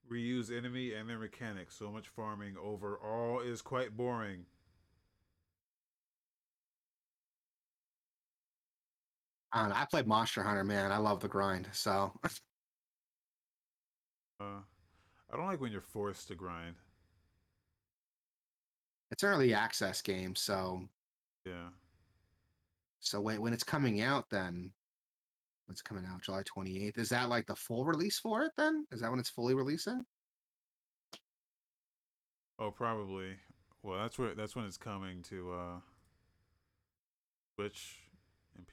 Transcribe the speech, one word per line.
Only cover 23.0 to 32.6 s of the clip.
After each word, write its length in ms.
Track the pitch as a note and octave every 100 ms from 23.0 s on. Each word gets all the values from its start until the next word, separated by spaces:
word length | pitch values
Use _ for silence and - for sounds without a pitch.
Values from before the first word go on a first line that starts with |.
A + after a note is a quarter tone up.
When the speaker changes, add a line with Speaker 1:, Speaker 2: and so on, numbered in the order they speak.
Speaker 2:
So 200 | - G#2
wait, 180 | G#2 G#2+
when 140 | A#2
it's 100 | A#2
coming 380 | - D3+ C3 G#2
out, 300 | A#2+ C#3 -
then 420 | G2+ F2+ F2 F#2 - _ _ _ _ _ _ _ _ -
it's 120 | G2
coming 220 | - G2
out 160 | F#2 F#2
July 200 | - F#2+
twenty-eighth. 540 | G2 - F#2+ F#2+ G#2 A2
Is 100 | G#2+
that, 180 | A#2+ B2
like, 180 | A#2+ -
the 80 |
full 300 | - - A#2
release 340 | C#3+ D#3 G3+ -
for 240 | A3+ A3
it 100 | D#4 -
then? 300 | D4+ D#4 D4+
Is 100 | A2+
that 100 | A2+
when 100 | B2+
it's 100 | B2
fully 240 | - A#2+
releasing? 500 | C3+ C3+ D#3+ - B3+ B3 _ _ _ _ _ _ _ _ _ _ - _ _ _ _ _ _ _ _ _ _ _ _ _
Speaker 1:
Oh, 120 | -